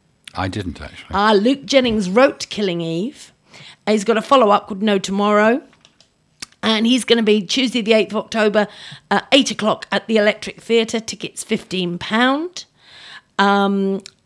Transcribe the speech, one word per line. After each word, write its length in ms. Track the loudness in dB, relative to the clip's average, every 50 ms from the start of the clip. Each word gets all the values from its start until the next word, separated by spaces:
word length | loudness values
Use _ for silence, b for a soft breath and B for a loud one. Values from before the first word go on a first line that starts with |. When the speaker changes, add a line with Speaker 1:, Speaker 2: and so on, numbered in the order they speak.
| _ _ _ _ _ -14 -8
Speaker 1:
I 120 | -6 -6
didn't, 340 | -4 -4 -6 -6 -8 -8 -10
actually. 280 | -14 -18 -18 -18 -12 -6 -2
Speaker 2:
Ah, 180 | 0 2 4 4
Luke 320 | 4 4 2 0 -2 -2
Jennings 440 | 0 2 2 2 2 0 -2 -2 0
wrote 380 | 2 4 4 4 2 -2 -10 -10
Killing 300 | -6 -4 -4 -4 -2 -4 -4
Eve. 500 | -4 -4 -4 -4 -6 -8 -12 -20 -20 _ _ B B B B B B B B _
He's 180 | -2 -2 0 0
got 120 | 0 0
a 60 | -2 0
follow-up 440 | 2 4 4 6 4 4 2 0 -4
called 140 | -8 -4 -2
No 160 | 0 0 0
Tomorrow. 640 | -2 -2 -2 -2 0 2 2 4 4 4 2 0 -2 -8 _ _ _ _ _ _ _ _ _ _ _ _ _ _ -20 -20 _ _ -2
And 240 | -2 0 0 2
he's 180 | 2 0 0 2
gonna 180 | 2 2 2 4
be 200 | 4 2 2 0
Tuesday 380 | -2 -2 -2 -2 0 -2 -2 0
the 100 | 2 2
eighth 180 | 2 2 0 -4
of 40 |
October, 500 | -6 -6 -4 -2 -2 0 0 2 0 0 -2 B B B B B B B -4
uh, 100 | -2 -2 0 2
eight 200 | 4 2 4 2 -2
o'clock 340 | -4 -2 -2 -2 -2 -4 -4 -4
at 160 | -4 -2 0
the 80 | 0
Electric 440 | 2 2 0 -2 -4 -10 -14 -14 -12
Theatre. 380 | -4 -2 0 0 0 0 -4 -6
Tickets 460 | -8 -8 -12 -12 -12 -12 -12 -14 -8
fifteen 520 | -6 -6 -6 -6 -6 -6 -4 -4 -4 -6 -8
pound. 680 | -6 -4 -2 0 2 2 0 -2 -4 -8 -10 -14 -18 -20 B B B B B B B B B B B B _ 0
Um, 640 | 2 2 2 2 2 2 0 0 -2 -2 -2 -4 -8 -12 _ _ _